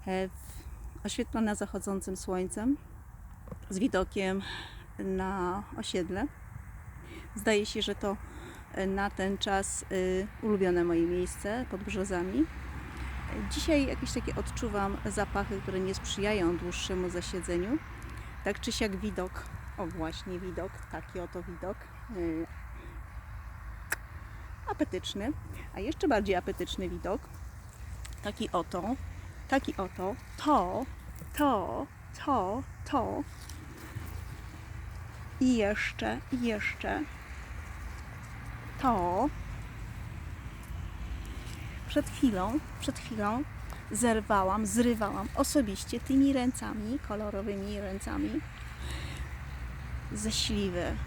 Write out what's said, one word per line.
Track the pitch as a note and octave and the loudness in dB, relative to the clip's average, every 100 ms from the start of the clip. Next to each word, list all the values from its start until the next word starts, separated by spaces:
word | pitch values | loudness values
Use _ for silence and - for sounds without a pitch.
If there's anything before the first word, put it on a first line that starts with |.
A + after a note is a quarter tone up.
| - | 0
E, | F#3 F#3+ | 0 0
w-, | - - - - - - - G#3 | -4 -12 -12 -10 -10 -10 -6 -4
oświetlona | - A#3 A3+ A3 | -2 0 2 2
zachodzącym | G#3 G3+ G3 G3+ G3 G3 F#3+ | 2 0 -2 0 -2 -2 -4
słońcem, | - F#3 F#3 G#3+ A#3 D4 - - - - - - - - - | 0 0 0 2 2 2 -2 -14 -14 -16 -14 -14 -10 -10 -4
z | F#3+ | 2
widokiem | B3 F#3+ F#3 G3+ F#3+ F#3+ G3 - - - - - | 4 4 2 2 2 2 -2 -8 -8 -12 -12 -4
na | G3 F#3+ F#3+ G3 F3+ F#3+ G#3 - | 0 2 0 0 0 0 -4 -6
osiedle. | A3 F#3+ E3+ F#3+ C#4+ - - - - - - - - - - | -2 0 0 0 -2 -4 -12 -12 -12 -12 -12 -12 -12 -12 -10
Zdaje | G#3+ A3 G#3+ G#3+ | 0 4 6 4
się, | A3 | 0
że | G#3 | 0
to, | G3+ G#3 G3+ - - - - - | 2 0 0 -4 -10 -12 -12 -8
e, | - F#3+ | 0 2
na | G3 G3+ | 4 2
ten | - F#3+ G3 | 2 0 2
czas, | G#3+ G3 G3 - - | 4 4 2 -4 0
y, | F#3+ F#3 F#3 G#3 - | 2 4 4 0 0
ulubione | A3+ G3+ F#3 F3 | 2 6 6 6
moje | F3 E3 E3+ | 6 6 6
miejsce | F3+ F3+ - G3+ A#3 B3+ | 4 0 -2 -2 -2 -2
pod | F#3+ | -4
brzozami. | G#3 G3+ G3 F3+ F#3 A#3 D#4+ - - - - - - - - A3 G3+ | -2 0 0 2 2 4 2 0 -6 -6 -8 -6 -4 -4 -4 -2 -2
Dzisiaj | D4+ - D4 C4+ | 0 6 6 6
jakieś | - B3+ | 2 0
takie | B3 - | 0 0
odczuwam | - - - A#3 G3+ G3 G3 G#3+ | -2 -2 -2 0 2 2 0 0
zapachy, | G#3 G3 G3+ G3+ G3 | 0 2 2 0 0
które | G3 F#3+ | 0 2
nie | F#3+ | 2
sprzyjają | F#3+ - - G3+ G#3+ E3+ E3+ | 0 -2 2 4 6 4 4
dłuższemu | F3 F3 - F#3 F3+ | 0 -2 0 0 2
zasiedzeniu. | F3 - F#3 F3 F3 F#3+ D4+ - - - - - - | 0 -2 -2 2 2 2 0 -2 -10 -8 -8 -8 -2
Tak | - G#3 | -2 0
czy | - | -2
siak | - A3 F#3+ | 2 0 2
widok, | G#3 F#3 F#3 - - - - - | -2 0 -2 -4 -8 -8 -8 -4
o | F3 | -4
właśnie | F3 D#3+ E3 - F3+ | -2 -2 -2 -4 -4
widok, | F#3 E3+ F#3 - - | -2 -4 -4 -6 -8
taki | D#3+ - F#3+ | -8 -6 -6
oto | F3 F3+ | -6 -6
widok, | F3 F3 F3+ - - - - G#3 | -6 -6 -6 -6 -8 -12 -8 -2
y, | E3+ D#3+ E3 - - - - - - - - - - - - - - - - - - - - - - | 0 0 -2 -6 -10 -10 -10 -10 -10 -10 -10 -10 -10 -10 -10 -10 -6 -6 -8 -12 -12 -12 -12 -8 -4
apetyczny, | G4+ D4 F#3 - G3+ A3 D#4 - - - | 0 0 0 -2 -2 -2 -2 -6 -10 -8
a | - | -4
jeszcze | B3 - E4+ | -4 2 6
bardziej | A3 G3+ F3+ | 6 6 2
apetyczny | F#3+ F3+ F3 - F#3 | 2 -2 -2 -2 -2
widok, | E3+ F3 A3+ - - - - - - - - - - | -2 -2 -2 -4 -12 -12 -12 -14 -12 -10 -8 -8 -6
taki | G#3 - A3 | -6 -4 0
oto, | F3+ E3 F3+ F#3+ C4+ - - - - - | 2 2 -2 0 -2 -4 -8 -10 -12 2
taki | C4+ - - | 4 4 -2
oto, | F#3 - F#3+ B3+ - - | -2 -2 -2 -2 -8 0
to, | D4 C4+ F3+ G3 C4+ - - - - - | 6 8 6 2 -2 -6 -10 -10 -8 4
to, | C#4+ A3 F3 - C#4 - - - | 6 6 2 -2 -4 -8 -12 -4
to, | - B3+ F#3 A#3 C#4 - - | 2 4 4 0 -4 -8 2
to | C#4 G3 A3 D4 - - - - - - - - - - - - - - - - - - - - - | 2 4 0 -4 -8 -10 -10 -10 -12 -10 -8 -6 -8 -8 -8 -10 -10 -10 -8 -8 -8 -10 -10 -10 2
i | B3+ A#3+ | 4 6
jeszcze, | G3+ G#3 - - G#3+ A#3 - | 4 2 0 0 -2 -2 -2
i | B3+ | 0
jeszcze | A#3+ G#3 - - - D4 D4+ - - - - - - - - - - - - - - - - - | 2 2 0 0 0 0 -2 -6 -10 -10 -8 -8 -8 -8 -8 -8 -8 -10 -8 -8 -8 -8 -8 2
to. | C4 G#3 F3 F#3 C#4+ - - - - - - - - - - - - - - - - - - - - - - - - - - | 4 6 6 4 4 2 -6 -6 -6 -8 -8 -6 -6 -6 -8 -8 -8 -8 -8 -6 -6 -6 -4 -4 -4 -6 -6 -6 -6 -6 0
Przed | D4 C#4 | 0 0
chwilą, | - C4 F#3+ F#3+ C#4+ - - | 4 4 6 2 2 -2 -4
przed | - - | -2 -2
chwilą | - G#3+ G3+ A#3 D4+ - - - - | -4 0 2 2 0 -4 -8 -8 -4
zerwałam, | G#3 A#3+ A3 G3+ G3+ F#3+ G#3 G#3+ | 4 6 6 6 6 6 4 4
zrywałam | A3 A#3+ A3 G#3 G3 G3+ | 6 6 6 2 0 -2
osobiście | - C#4 D4+ G#3+ F#3+ - A#3+ | 2 6 6 4 0 -2 -2
tymi | - C4+ C#4 | 4 8 8
ręcami, | C4+ B3 - G#3+ G#3+ G#3 C#4 - | 8 4 2 -4 -2 0 -2 -2
kolorowymi | G#3 G#3 G3 G3+ G3 G3+ G#3 | -2 0 0 0 -2 -2 -2
ręcami | G3 G3 - - B3 C#4 - - - - - - - - - - - - - - - - - | -2 -2 -2 0 2 0 -2 -8 -8 -6 -4 -4 -4 -4 -6 -6 -6 -6 -6 -6 -6 -6 -4
ze | G#3 G#3+ | -2 0
śliwy. | - - G#3 G3 F3+ D3+ - | 2 2 2 2 2 0 0